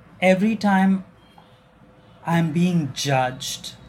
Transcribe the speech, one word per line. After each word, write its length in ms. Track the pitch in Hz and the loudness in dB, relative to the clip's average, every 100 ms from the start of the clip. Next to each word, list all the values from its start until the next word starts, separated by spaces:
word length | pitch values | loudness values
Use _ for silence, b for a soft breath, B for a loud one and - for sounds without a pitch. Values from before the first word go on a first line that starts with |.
| - - | -20 -2
every 340 | 185 185 214 220 | 2 2 2 0
time 480 | 208 190 190 190 - - - - - - _ _ - - - - - | 0 2 2 0 -4 -20 -20 -20 -20 -20 _ _ -20 -20 -20 -14 -2
I'm 260 | 170 165 | 0 0
being 400 | 151 175 175 143 | 0 2 0 -2
judged 840 | - 139 131 127 131 - - - - | -4 -2 0 0 -4 -10 -12 -14 -20